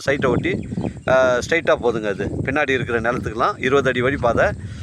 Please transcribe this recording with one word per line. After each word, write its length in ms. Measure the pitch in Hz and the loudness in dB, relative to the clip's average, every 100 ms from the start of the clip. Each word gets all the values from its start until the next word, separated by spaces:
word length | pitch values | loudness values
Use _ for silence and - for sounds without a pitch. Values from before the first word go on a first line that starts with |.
| 117 | 0
சைட்டை 240 | 143 135 | 0 2
ஒட்டி, 400 | 120 160 196 - - - - - | 0 0 -2 -4 -6 -6 -4 2
ஆ, 300 | 131 131 123 | 4 4 2
ஸ்ட்ரைட்டா 380 | - 165 165 147 | 0 0 2 2
போகுதுங்க. 260 | 117 113 107 | 2 0 -2
அது 220 | 95 95 - | -2 -4 -4
பின்னாடி 260 | 131 139 143 | -2 -2 0
இருக்கிற 320 | 131 120 117 | 0 0 -2
நிலத்துக்கெல்லாம் 520 | 113 123 107 110 165 208 | 0 -2 -4 -2 -2 0
இருபது 320 | 131 139 131 | 0 2 2
அடி 120 | 123 | 2
வழிப்பாதை 500 | 123 143 123 113 180 - - - | 0 2 2 2 2 0 -10 -12